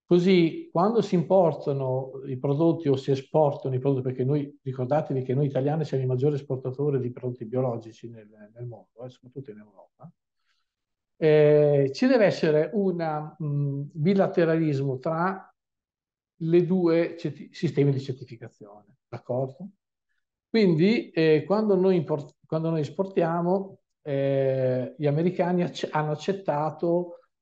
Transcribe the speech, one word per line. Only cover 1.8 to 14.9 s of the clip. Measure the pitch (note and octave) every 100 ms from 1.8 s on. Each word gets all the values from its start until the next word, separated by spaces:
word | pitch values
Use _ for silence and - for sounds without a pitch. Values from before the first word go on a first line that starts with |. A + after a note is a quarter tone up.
| C3 C3 C3+ - -
i | B2+
prodotti | C#3 C#3+ E3 E3 C#3+
o | C3+
si | -
esportano | C3 - D#3 D3+ C#3+ C#3 B2+
i |
prodotti, | C#3 C3+
perché | B2+ B2+
noi, | B2+ D3 C#3+ -
ricordatevi | C3+ B2+ B2 D3 D#3 C3+
che | B2+ B2+
noi | C#3+
italiani | C3 C#3 D#3 D3
siamo | C3+
i | B2+
maggiori | B2+ C#3+ C#3+
esportatori | - C3 C3 B2+ D3 C3+
di | A#2+
prodotti | B2 B2+ B2 A2
biologici | B2+ B2+ A#2 A2+ - A#2
nel, | A#2 G#2 G#2+ G#2
nel | A#2 B2
mondo, | A2 F#2 A2 B2+
eh, |
soprattutto | - B2 C#3 A#2
in | G#2+
Europa, | G#2 F#2+ F2 _ D3 _ _ _ _ _ _ _ _ _ _ -
eh, | D#3+ D3+ D3+ D3+ D3 C#3+ C#3
ci | - B3+
deve | C4 F#3+
essere | - E3 D3+ E3
un, | G#3+ F#3+ F3 D#3+ D3+ D#3 -
mm, | D3+ C#3+ C#3+ C#3 C#3+
bilateralismo | D#3+ D3+ G3 F3+ F#3+ E3 D#3+ D#3+ C3+ C#3